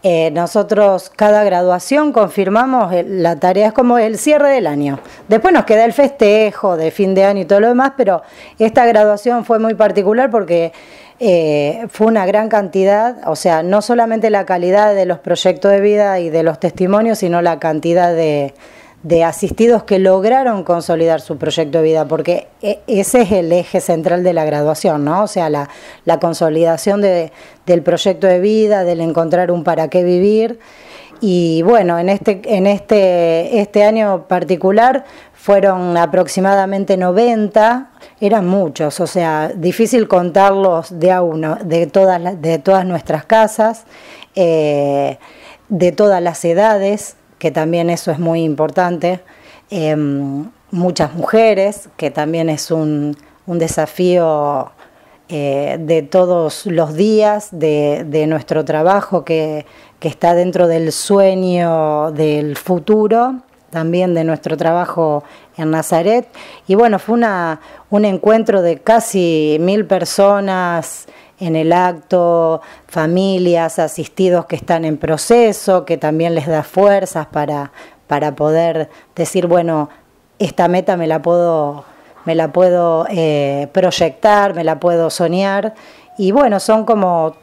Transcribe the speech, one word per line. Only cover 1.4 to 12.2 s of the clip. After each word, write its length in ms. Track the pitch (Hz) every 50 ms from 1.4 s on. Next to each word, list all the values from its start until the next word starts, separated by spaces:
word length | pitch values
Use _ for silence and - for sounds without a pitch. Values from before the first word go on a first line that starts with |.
| 208
graduación, 680 | 202 180 175 180 180 180 180 - - 262 294 302 302 269
confirmamos, 800 | 233 208 185 185 - 196 190 202 220 247 262 262 247 214 170 185
el, 300 | 175 170 - 196 190 165
la 140 | 165 170
tarea 320 | 147 185 180 185 196 214 214
es 40 | 220
como 240 | - 254 247 240
el 220 | 240 220 220 220 -
cierre 320 | - 302 302 294 285 285
del 160 | 277 254 202
año. 320 | 156 147 143 143 143 139 131 - - - - -
Después 240 | - 208 220 226 370 359
nos 100 | 277 208
queda 200 | - 220 214 226
el 80 | 240 233
festejo 840 | - 285 269 277 - 226 202 208 214 220 208 196 - - 202 175
de 140 | 160 160 160
fin 240 | - - 202 190 190
de 80 | 190 196
año 180 | 196 202 196
y 40 | 185
todo 160 | 156 202 202
lo 60 | 214
demás, 260 | 233 247 247 262 269 269
pero 240 | 269 240 190 185 165 - - - - - - - _
esta 260 | 220 220 220 269 240
graduación 580 | 233 226 214 214 208 208 208 - 247 240 240 220
fue 140 | - 233
muy 160 | 220 220 220 220
particular 560 | 185 214 208 185 202 190 185 214 233 262 269
porque, 420 | 214 226 196 160 175 170 165 165 - - - - - - - - _ _
eh, 680 | 247 220 180 170 160 156 151 147 147 143 160 226 233 214
fue 160 | - - 214
una 220 | 220 226 214